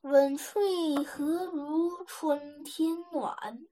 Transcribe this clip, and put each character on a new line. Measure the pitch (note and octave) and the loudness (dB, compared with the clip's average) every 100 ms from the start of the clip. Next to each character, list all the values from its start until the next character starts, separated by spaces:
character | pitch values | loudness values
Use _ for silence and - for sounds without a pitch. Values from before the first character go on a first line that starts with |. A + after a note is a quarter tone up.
温 | C#4 C#4 C#4 C#4 | 8 6 6 0
水 | - G#4 G4+ F4+ D#4+ C#4+ | -2 0 2 2 2 0
何 | D4 - D4 E4+ | -2 -4 -2 0
如 | F#4 D#4+ D4 D#4+ E4+ F4+ | -2 -4 -2 0 0 -2
春 | F4+ - D#4 D4 D4 D4 | -12 -4 0 0 -2 -14
天 | D4 - D#4+ E4+ F4 | -14 -2 0 0 -4
暖 | D#4+ G#3+ - - A#3+ E4 | -4 -4 -6 -10 -12 -18